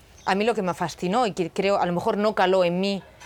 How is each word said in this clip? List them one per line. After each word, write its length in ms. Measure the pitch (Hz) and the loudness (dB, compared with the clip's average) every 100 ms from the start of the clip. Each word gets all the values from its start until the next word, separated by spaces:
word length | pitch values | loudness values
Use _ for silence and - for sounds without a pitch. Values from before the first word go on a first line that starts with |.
| - - - | -20 -8 -2
a 100 | 190 | 0
mí 100 | 220 | 0
lo 80 | 226 | 0
que 60 | |
me 120 | 185 | -2
fascinó 520 | 165 175 - 175 226 233 | -4 -6 -4 -2 0 0
y 60 | |
que 180 | 160 165 | -2 -6
creo 280 | - 190 202 | -2 0 2
a 80 | 180 | 0
lo 80 | |
mejor 240 | 175 226 202 | 0 0 0
no 180 | 208 214 | 0 2
caló 280 | 185 190 | 4 4
en 160 | 175 175 | 2 0
mí 220 | 196 196 - - | -2 -4 -8 -20